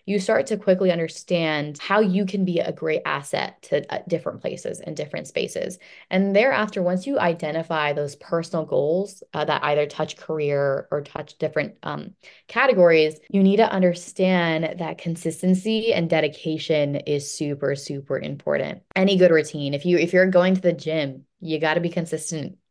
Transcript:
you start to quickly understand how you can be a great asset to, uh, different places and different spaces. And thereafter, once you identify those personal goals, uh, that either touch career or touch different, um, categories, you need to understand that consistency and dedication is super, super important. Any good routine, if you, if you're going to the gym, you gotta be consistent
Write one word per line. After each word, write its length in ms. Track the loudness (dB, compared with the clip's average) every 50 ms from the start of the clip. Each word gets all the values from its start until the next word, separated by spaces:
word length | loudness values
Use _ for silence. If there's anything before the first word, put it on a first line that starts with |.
| _
you 120 | -4 -2 -2
start 280 | 0 2 2 2 2
to 100 | 0 -4
quickly 340 | -2 2 2 2 4 4 2
understand 840 | 2 2 -2 -4 -6 -12 -4 -2 0 0 2 0 0 -2 -2 -4 -8
how 240 | -10 -4 2 2 4
you 240 | 4 4 2 0 0
can 220 | 0 0 -2 0
be 140 | 0 0 0
a 120 | -2 -2 -4
great 300 | -4 -4 -2 -2 -2 -2
asset 560 | -2 -4 -4 -4 -4 -4 -4 -4 -4 -8 _ -6
to, 300 | -2 -2 -2 -2 -4 -6
uh, 40 | -8 -4 -4
different 320 | -4 -4 -4 -6 -10 -6
places 400 | -8 -8 -8 -6 -8 -10 -10 -10
and 160 | -10 -10 -10
different 300 | -10 -8 -8 -8 -10 -10
spaces. 520 | -6 -4 -4 -4 -4 -4 -6 -6 -6 -8 -12 -16 -20 -20 -20 -10 _
And 240 | 0 0 2 4 4
thereafter, 480 | 4 4 4 2 2 0 -2 -2 -2 -2
once 240 | 0 0 -2 -2
you 120 | -2 -2 0
identify 720 | 0 0 0 -2 -4 -4 -4 -4 -4 -2 -2 0 0 0 0
those 240 | -2 -4 -6 -8
personal 480 | -12 -8 -4 -4 -4 -2 -2 -4 -6 -4
goals, 580 | -2 0 0 0 2 0 0 -2 -4 -8 -16 -18 -10 -6
uh, 100 | -4 -2
that 180 | 0 0 0 0
either 220 | 0 0 0 0
touch 320 | -2 -2 -6 -6 -6 -6
career 720 | -12 -10 -8 -6 -4 -2 0 0 0 0 0 -2 -2 -4 -4
or 120 | -6 -6 -6
touch 340 | -8 -10 -12 -12 -12 -8
different, 380 | _ -6 -4 -2 -4 -4 -4 -8 _ -10
um, 320 | -8 -8 -8 -10 -14 -18 _ _ -20 -20 -20 _ -6
categories, 720 | 0 2 2 4 6 6 6 8 8 6 4 4 0 -4 _ -2
you 140 | 2 4 6
need 160 | 6 6 6
to 120 | 4 4
understand 1080 | 4 4 2 2 2 0 -6 -12 -4 0 2 2 4 4 2 2 0 0 -2 -4 -4 -6
that 180 | -8 -8 -8
consistency 960 | -6 -6 -6 -6 -4 -4 -6 -4 0 2 2 2 2 2 0 -2 0 0 0 0
and 160 | 0 2 2
dedication 880 | 2 2 2 0 -2 -4 -6 -6 -4 -4 -2 0 0 0 2 0 -2
is 340 | -4 -4 -2 -4 -4 -4 -6
super, 460 | -8 -6 -4 -6 -4 -4 -4 -4 -4
super 420 | -4 -6 -10 -10 -10 -6 -6 -6 -6
important. 600 | -4 -6 -10 -8 -4 -2 -2 -2 -2 -4 -8 -12 -16 _ -2
Any 240 | 0 2 2 4 6
good 140 | 6 6 6
routine, 420 | 4 2 0 -4 -6 -6 -4 -4
if 100 | -2 0
you, 140 | 2 2 2
if 160 | 2 4 4
you're 160 | 4 4 6
going 240 | 6 4 4 6 4
to 80 | 2 2
the 100 | 0 0
gym, 520 | 0 -4 -4 -2 -2 -2 -4 -6 -10 -16 _ _ _
you 220 | -6 -4 -2 0
gotta 200 | 0 2 2 2
be 100 | 0 0
consistent 640 | -2 -4 -4 -4 -6 -6 -6 -8 -8 -8 -8 -10 -12 -16 _ _